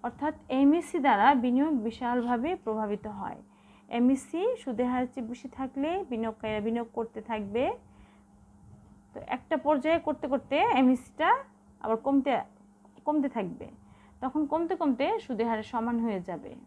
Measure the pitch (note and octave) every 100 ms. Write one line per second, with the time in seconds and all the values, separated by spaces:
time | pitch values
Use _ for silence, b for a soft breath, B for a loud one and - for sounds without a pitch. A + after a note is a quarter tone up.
0 | A#3+ - D4 D4+ - C4 C#4 E4 E4+ F4
1 | C4+ G#3 A#3 C#4 B3 B3 D#4 C4+ A3 -
2 | A#3+ B3 A#3+ A#3+ C#4+ F#4 A3+ A3 G#3+ G#3
3 | G#3+ G3+ F#3 - - b b b - A#3+
4 | B3 C4+ - E4 G#4+ B4 - A3+ B3 B3+
5 | B3 B3 A3+ B3 B3+ - C4 C4+ D4 F#4
6 | E4+ A3+ A3+ A3 A3 G#3+ G#3+ A#3 A3+ -
7 | A3+ A3 G#3 A3 G3 A3 D4+ B4 - b
8 | b b b - - - - - - -
9 | - - - B3 - D#4 C#4+ D4+ D#4 E4
10 | D#4+ D4 C#4 C4+ - C#4+ A4 B3+ B3+ B3+
11 | - - E4 B4 C5+ _ - - G#3+ A3
12 | C4 C#4 C#4 A#3+ - - - _ - -
13 | - D4+ C4+ A#3+ F#3 - - - b b
14 | b - B3+ D4+ D4 D#4 E4+ F#4 D#4 A#3
15 | D4+ G#4+ - G#3+ A#3 A3 G#3+ A#3 A#3 A#3
16 | A3+ F#3+ F3+ E3+ - -